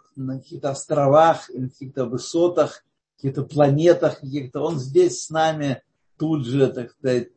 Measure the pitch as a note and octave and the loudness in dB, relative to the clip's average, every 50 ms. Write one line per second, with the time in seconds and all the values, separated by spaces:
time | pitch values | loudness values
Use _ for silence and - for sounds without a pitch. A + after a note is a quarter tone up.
0 | _ _ _ C#3 C3 C3 C3 C3 - - E3+ - - C#3+ C3+ - - - D#3 D3 | _ _ _ -10 -8 -8 -8 -10 -12 -14 -14 -8 -6 -6 -6 -6 -6 -4 0 2
1 | C#3 C3+ C#3 D#3 E3 E3 D#3 - - - - B2+ B2+ B2+ - - C#3 C3 - C#3 | 4 6 6 8 8 6 4 0 -4 -14 -10 -8 -8 -8 -10 -12 -16 -12 -6 -6
2 | B2+ A#2 B2 A#2+ - - - E3 E3+ F3+ F3 E3+ D3 - - - _ _ _ _ | -6 -4 -4 -8 -8 -4 0 0 2 2 2 0 0 -2 -2 -14 _ _ _ _
3 | _ _ _ _ - C#3 C3+ D3 - - - C#3+ D3 C#3 C#3 D3 D#3+ F3 E3+ F3 | _ _ _ _ -6 -6 -4 -6 -8 -4 2 2 4 4 4 4 4 4 4 4
4 | E3+ D3+ C#3 - - C3+ C3 D3 C3+ B2+ - D3 C#3 D#3+ E3+ C#3 B2+ C3 C#3 F3+ | 2 -2 -2 -4 -12 -10 -8 -8 -8 -8 -8 -6 -6 -4 -4 -6 -6 -2 2 2
5 | F3+ E3 - - - - D#3 D#3+ D#3+ D#3+ D#3+ D3+ D3 C#3 B2+ - _ _ _ _ | 2 2 0 -4 -10 -6 -2 0 0 0 -2 -2 -4 -6 -6 -6 _ _ _ _
6 | _ _ _ - D#3 D#3 D#3+ D3+ B2+ A#2 B2+ C#3 C3+ B2+ B2+ B2+ A#2+ A#2+ _ _ | _ _ _ -6 -4 -2 -2 -2 -4 -2 0 2 2 2 0 -4 -10 -12 _ _
7 | - C3 B2+ B2 A#2 - _ | -4 -2 -2 -2 -2 -6 _